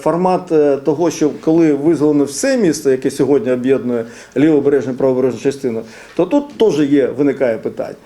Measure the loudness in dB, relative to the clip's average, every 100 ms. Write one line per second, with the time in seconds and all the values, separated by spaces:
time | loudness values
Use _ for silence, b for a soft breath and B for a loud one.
0 | -2 0 0 0 0 2 2 2 -2 0
1 | -2 0 -2 -2 0 2 2 2 0 2
2 | 2 2 0 -2 -2 2 2 0 0 0
3 | -2 -2 2 2 2 -2 0 0 0 -4
4 | -6 B B 0 2 4 2 2 0 -2
5 | 0 2 0 -2 -4 -4 -6 -6 -10 B
6 | B -4 0 0 -2 0 0 2 2 2
7 | 0 0 -2 0 -2 -2 -6 -8 -10 -12